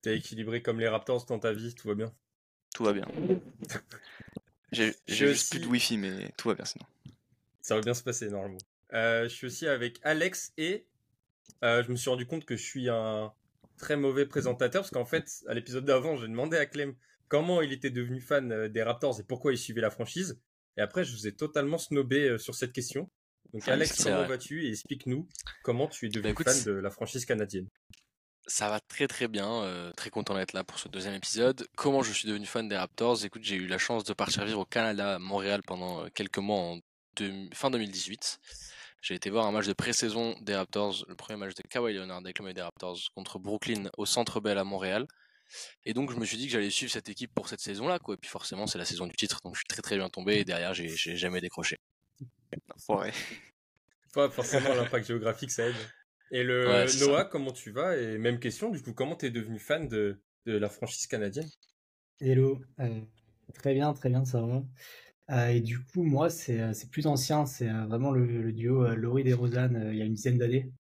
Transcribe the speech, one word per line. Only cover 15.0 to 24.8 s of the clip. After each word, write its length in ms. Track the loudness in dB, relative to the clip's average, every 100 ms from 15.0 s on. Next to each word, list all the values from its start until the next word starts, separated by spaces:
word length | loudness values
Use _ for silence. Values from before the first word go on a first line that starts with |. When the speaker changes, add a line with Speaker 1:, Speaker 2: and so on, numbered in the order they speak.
| 0
Speaker 1:
fait, 360 | -2 -2 -12 -4
à 60 |
l'épisode 320 | -4 -4 -4 4
d'avant, 320 | 4 4 -2
j'ai 100 | -2
demandé 300 | -2 0 0
à 80 | 0
Clem 300 | -2 -6 -6 _ _ _
comment 320 | 2 4 2
il 100 | 2
était 200 | 0 -2
devenu 280 | -2 -2 -4
fan, 320 | 2 2 2
euh, 160 | -2 -2
des 160 | 0
Raptors 340 | 0 2 0 -2
et 40 |
pourquoi 300 | -4 -2 2
il 40 | 0
suivait 220 | 0 0
la 100 | 0
franchise. 520 | 0 -6 -4 -6 -8 _ _ _ -4
Et 60 |
après, 240 | -2 0 -2
je 80 |
vous 140 | -2 -6
ai 60 |
totalement 440 | -4 -2 0 0 0
snobé, 500 | 0 0 4 4 4
euh, 100 | 2
sur 180 | -2 -4
cette 180 | -4
question. 360 | -2 -4 -4 -6 _ _ _ _
Donc 80 | -6 2
Speaker 3:
Ah 20 |
oui, 60 |
Speaker 1:
Alex, 220 | 4 4 2
Speaker 3:
c'est 80 |
Speaker 1:
comment 140 | 2 4
Speaker 3:
vrai. 100 | 2
Speaker 1:
vas-tu 380 | -2 -4 -4 -2
et 40 |
explique-nous 600 | -4